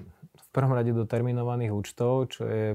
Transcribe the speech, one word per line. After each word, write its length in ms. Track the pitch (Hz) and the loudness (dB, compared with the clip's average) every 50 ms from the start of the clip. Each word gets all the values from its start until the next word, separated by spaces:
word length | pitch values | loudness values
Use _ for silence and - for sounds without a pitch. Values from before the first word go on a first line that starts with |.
| - - - _ - - _ - | -18 -18 -20 _ -20 -20 _ -20
v 100 | - - - | -20 -6 0
prvom 240 | 131 131 131 131 123 | 2 2 4 4 2
rade 160 | 117 120 117 | 2 2 2
do 80 | 113 | 0
terminovaných 720 | 110 104 - 117 120 123 123 123 120 123 120 123 120 107 104 | 0 0 0 0 0 0 0 0 -2 -2 -2 -2 -2 0 0
účtov, 560 | 101 104 - - - 120 120 127 135 127 123 | -2 -4 -4 -4 -2 0 2 2 2 0 -2
čo 160 | - - 117 | -4 -6 -4
je 200 | 110 110 110 107 107 107 | -2 0 0 0 0 -2